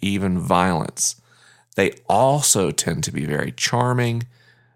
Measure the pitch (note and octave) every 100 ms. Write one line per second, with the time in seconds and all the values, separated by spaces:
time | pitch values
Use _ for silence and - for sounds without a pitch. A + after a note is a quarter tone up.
0 | G2 G2 G2 F2+ E2 F2+ F#2 E2+ - -
1 | - - _ _ _ _ _ - G2 -
2 | - G2 C3 D3 C3+ A2 F2 - - E2+
3 | - D2+ C#2 D2 C#2+ - - A#2+ B2 B2
4 | A#2+ A#2 A#2+ _ _ _ _